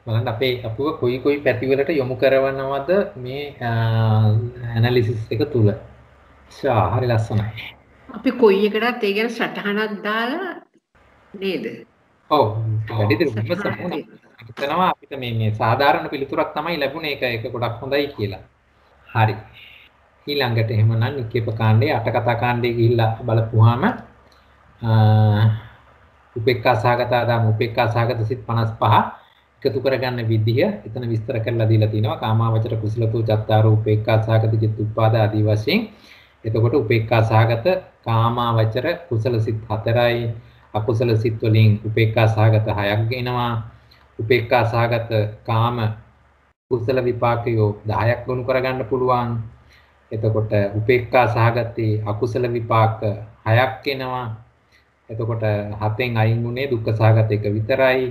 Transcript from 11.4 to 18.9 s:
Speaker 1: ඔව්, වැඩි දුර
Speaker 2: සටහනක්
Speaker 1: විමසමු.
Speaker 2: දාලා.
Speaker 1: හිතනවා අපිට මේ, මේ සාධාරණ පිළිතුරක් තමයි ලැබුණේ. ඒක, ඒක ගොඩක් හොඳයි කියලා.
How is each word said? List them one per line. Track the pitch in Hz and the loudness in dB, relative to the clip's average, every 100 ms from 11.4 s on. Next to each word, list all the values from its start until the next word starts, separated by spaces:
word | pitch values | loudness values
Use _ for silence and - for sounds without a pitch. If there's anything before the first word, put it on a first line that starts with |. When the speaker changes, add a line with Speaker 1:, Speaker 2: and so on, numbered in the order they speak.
| 190 165 110 - - _ _ _ _ | -4 -4 -6 -12 -18 _ _ _ _
Speaker 1:
ඔව්, | 151 113 107 - - - | 0 2 0 -4 -4 -4
වැඩි | - 107 160 | -2 0 2
දුර | 160 | 0
Speaker 2:
සටහනක් | 110 110 | -2 -6
Speaker 1:
විමසමු. | 175 196 - | -4 -4 -6
Speaker 2:
දාලා. | 180 165 - - _ _ | -8 -8 -12 -20 _ _
Speaker 1:
හිතනවා | 113 117 139 160 180 | -20 -10 -6 0 0
අපිට | 156 - | -2 -8
මේ, | 139 123 | -10 -6
මේ | 113 107 | -2 -2
සාධාරණ | 107 117 120 143 165 156 | 0 0 2 2 2 -2
පිළිතුරක් | 139 135 156 151 | -6 -6 -2 -2
තමයි | - 156 165 | -4 -4 -2
ලැබුණේ. | 160 160 160 | -4 -4 -6
ඒක, | 139 | -4
ඒක | 127 113 123 | -4 -4 -6
ගොඩක් | 123 117 110 | -4 -6 -6
හොඳයි | 139 139 143 | -2 -2 -2
කියලා. | - 104 95 - _ _ _ _ | -4 -6 -6 -16 _ _ _ _